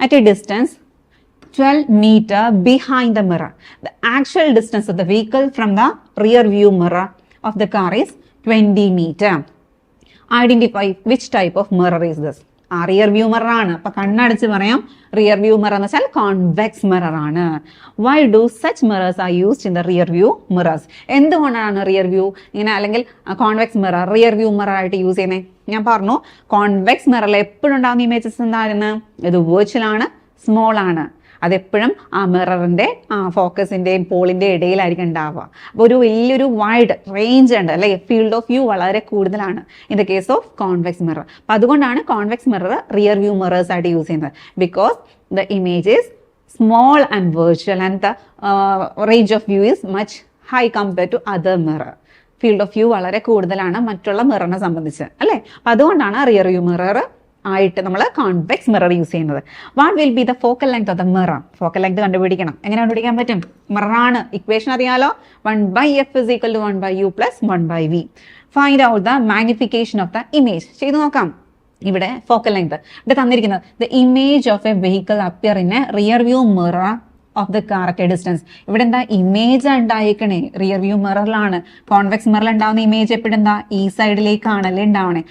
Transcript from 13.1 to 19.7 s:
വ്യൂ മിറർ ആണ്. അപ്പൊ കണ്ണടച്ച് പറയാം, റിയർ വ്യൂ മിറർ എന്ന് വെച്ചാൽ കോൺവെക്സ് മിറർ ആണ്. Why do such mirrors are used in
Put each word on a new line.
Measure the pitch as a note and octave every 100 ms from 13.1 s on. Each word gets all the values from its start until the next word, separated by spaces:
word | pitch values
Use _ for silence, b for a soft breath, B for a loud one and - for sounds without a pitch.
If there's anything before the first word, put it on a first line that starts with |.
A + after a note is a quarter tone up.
വ്യൂ | G#3 A3
മിറർ | A#3 A3+ A#3
ആണ്. | G3
അപ്പൊ | E3 G3+ G3
കണ്ണടച്ച് | G3 A3 A#3+ A3 A#3
പറയാം, | G3+ G3+ C4 - B B G#3+
റിയർ | G#3 G3+
വ്യൂ | G#3+ G#3+
മിറർ | G#3
എന്ന് | G3+
വെച്ചാൽ | G3 D4+ C5+
കോൺവെക്സ് | - G3+ F#3+ F3+ D#3+ A3 - G3
മിറർ | F#3 E3+ D#3+ D3+
ആണ്. | D#3+ E3+ D#3 B B B -
Why | A#3 D4 C4+
do | G#3+
such | A#3 - D#4+ - A#3
mirrors | G3 F#3 F#3
are | F#3 F3 G3
used | C4+
in | G3+